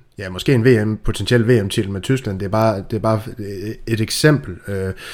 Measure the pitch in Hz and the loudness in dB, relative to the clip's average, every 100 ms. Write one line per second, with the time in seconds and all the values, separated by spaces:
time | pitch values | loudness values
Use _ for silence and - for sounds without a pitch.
0 | - - 95 90 - 127 120 117 107 107 | -16 -14 -10 -4 2 4 6 6 4 -2
1 | - 107 98 123 110 120 98 117 98 98 | -2 -2 2 2 4 4 2 -2 -4 -4
2 | 90 131 113 95 98 107 110 98 92 110 | -2 -2 -2 -6 -2 0 2 0 -4 -2
3 | 110 110 104 - 101 98 104 117 - 113 | 0 0 -2 -10 -10 -8 -10 -8 -4 -2
4 | 110 - 151 147 - 87 - 98 95 92 | -2 2 4 2 -2 -12 -8 -4 -4 -6
5 | - | -12